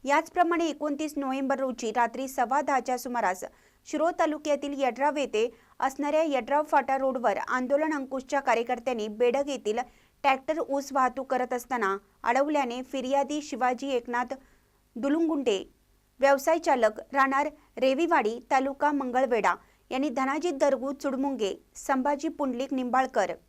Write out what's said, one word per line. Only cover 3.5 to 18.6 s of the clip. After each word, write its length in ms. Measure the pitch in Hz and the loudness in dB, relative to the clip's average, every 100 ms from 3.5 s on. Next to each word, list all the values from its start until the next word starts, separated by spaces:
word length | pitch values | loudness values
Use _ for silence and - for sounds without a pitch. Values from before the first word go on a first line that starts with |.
| _ _ _ | _ _ _
शिरोळ 260 | - 302 330 349 | -8 0 0 2
तालुक्यातील 560 | 320 294 302 285 285 277 | 0 0 -2 -2 -2 -2
यड्राव 340 | 262 240 285 294 | -2 2 0 0
येथे 380 | 262 214 233 - _ _ | -2 0 -2 -4 _ _
असणाऱ्या 420 | 262 262 285 311 | -4 -2 0 2
यड्राव 400 | 320 269 226 285 | 2 0 0 0
फाटा 360 | 302 277 262 269 | 4 2 2 0
रोडवर 380 | 262 262 226 196 | 0 0 0 0
आंदोलन 580 | - 247 254 285 311 | -2 -2 0 0 2
अंकुशच्या 460 | 302 262 269 254 277 | -2 -4 -8 -2 -2
कार्यकर्त्यांनी 680 | 269 226 247 247 233 240 214 | 0 0 0 -4 -2 -4 -6
बेडग 400 | 214 240 254 285 | 0 2 2 -2
येथील 300 | 254 208 226 254 _ _ _ | -4 -2 -4 -6 _ _ _
ट्रॅक्टर 360 | - 262 269 320 | 0 0 -2 -4
ऊस 340 | - 277 277 | -2 -4 -2
वाहतूक 380 | 277 254 247 269 | 0 0 0 -4
करत 220 | 254 247 | -2 -2
असताना 440 | 247 - 247 196 196 _ _ | -4 -4 -2 0 -2 _ _
अडवल्याने 600 | - 247 294 294 254 240 | 0 2 2 0 0 -6
फिर्यादी 600 | 254 269 254 277 269 302 | -6 -6 0 0 0 -4
शिवाजी 460 | 294 247 247 247 277 | -6 -2 -2 -2 -2
एकनाथ 460 | 254 240 240 247 269 _ _ _ _ _ 240 | -4 -2 -4 -4 -8 _ _ _ _ _ -4
दुलुंगुंडे, 760 | 269 311 330 311 247 196 - _ _ _ _ _ | 0 2 2 0 0 -2 -4 _ _ _ _ _
व्यवसाय 380 | 269 277 269 320 | 4 4 4 2
चालक, 420 | 330 269 220 214 - | 2 4 2 0 -4
राहणार 360 | 277 269 269 294 294 _ - | 2 2 2 0 -6 _ 0
रेवीवाडी, 640 | 262 269 330 320 214 233 - | 2 2 4 4 2 -2 0
तालुका 420 | 269 | 2